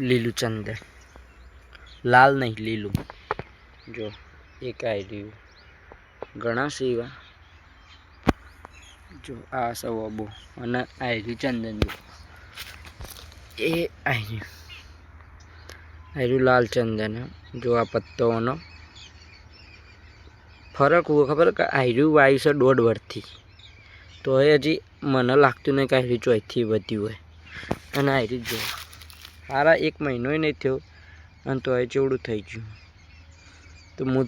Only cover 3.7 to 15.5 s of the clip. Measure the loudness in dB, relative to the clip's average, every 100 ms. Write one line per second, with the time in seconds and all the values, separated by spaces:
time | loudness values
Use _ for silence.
3.7 | -20 -18 -12 -12 -14 -20 -20 -20 -14 -12
4.7 | -6 -4 -4 -6 -12 -14 -18 -20 -20 -20
5.7 | -20 -20 -20 -20 -18 -18 -10 -6 -4 -6
6.7 | -6 -4 -4 -6 -14 -20 -20 -20 -20 -20
7.7 | -20 -20 -20 -20 -8 -4 -4 -8 -20 -20
8.7 | -20 -20 -20 -20 -20 -16 -16 -10 -4 -4
9.7 | -4 -6 -6 -6 -8 -10 -12 -20 -12 -6
10.7 | -4 -6 -8 -6 -6 -6 -6 -4 -4 -6
11.7 | -2 -4 -4 -18 -20 -20 -20 -20 -18 -18
12.7 | -18 -20 -18 -18 -18 -20 -20 -18 -8 -4
13.7 | -4 -6 -6 -6 -4 -6 -12 -14 -20 -20
14.7 | -20 -20 -20 -20 -20 -20 -20 -20